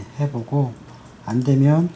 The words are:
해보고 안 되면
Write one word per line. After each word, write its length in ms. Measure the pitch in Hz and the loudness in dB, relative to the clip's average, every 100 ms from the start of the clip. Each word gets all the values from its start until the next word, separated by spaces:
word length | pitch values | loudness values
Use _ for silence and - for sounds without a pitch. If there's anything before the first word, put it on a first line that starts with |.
| 101 - | -6 -6
해보고 500 | 143 123 113 143 131 110 - - - - - | -6 -6 -4 -2 -2 -6 -18 -20 -20 -16 -6
안 180 | 117 | -4
되면 460 | 127 135 139 156 170 | 0 4 4 4 0